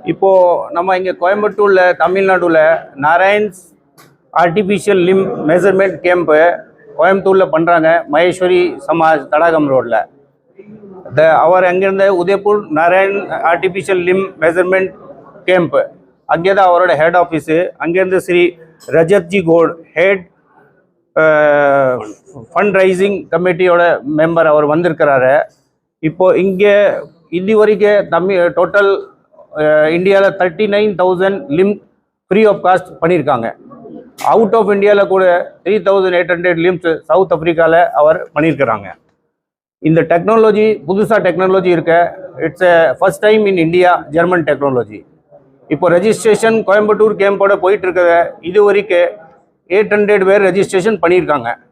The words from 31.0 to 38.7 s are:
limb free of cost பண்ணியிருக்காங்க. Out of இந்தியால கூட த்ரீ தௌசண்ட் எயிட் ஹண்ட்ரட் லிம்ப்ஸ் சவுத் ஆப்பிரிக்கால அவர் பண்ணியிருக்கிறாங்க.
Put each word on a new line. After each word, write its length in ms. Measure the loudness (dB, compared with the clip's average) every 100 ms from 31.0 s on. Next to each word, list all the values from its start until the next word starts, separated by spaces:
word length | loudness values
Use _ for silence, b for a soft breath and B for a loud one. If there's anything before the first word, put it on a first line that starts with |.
| -2 0 -2 -4 -4
limb 220 | 0 0 -2 _ _ _ _ _
free 160 | 2 2
of 100 | 2
cost 260 | 0 0 -2
பண்ணியிருக்காங்க. 520 | -6 -2 0 0 -4 -4 -12 -20 -20 -20 -20 -20 -6
Out 280 | 0 2 2
of 120 | 0 0
இந்தியால 400 | 0 2 2 0
கூட 180 | 0 0 0 -4 -10
த்ரீ 160 | -4 -2
தௌசண்ட் 340 | 0 0 0 -2
எயிட் 160 | -2
ஹண்ட்ரட் 280 | -2 -2 0
லிம்ப்ஸ் 300 | -2 -2 -4 -6
சவுத் 300 | -2 0 0
ஆப்பிரிக்கால 420 | -2 -2 0 2 2 0
அவர் 260 | 2 0 0 -4
பண்ணியிருக்கிறாங்க. 580 | -2 -2 0 -2